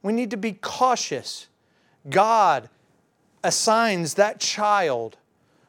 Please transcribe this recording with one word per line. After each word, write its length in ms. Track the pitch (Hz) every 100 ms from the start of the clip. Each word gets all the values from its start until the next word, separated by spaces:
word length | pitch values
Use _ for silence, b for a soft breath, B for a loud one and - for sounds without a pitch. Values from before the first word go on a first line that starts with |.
We 120 | 196
need 180 | 226 240
to 60 | 214
be 160 | 220
cautious. 920 | 196 - - 254 240 - 135 - - - _ _ _ _ _ 143
God 600 | 180 214 226 190 139 110 _ _ _ _ _ _ _
assigns 680 | 180 - - 220 233 185 165
that 260 | - 208 214
child 800 | - - 208 202 170 123 113 - _ _ _ _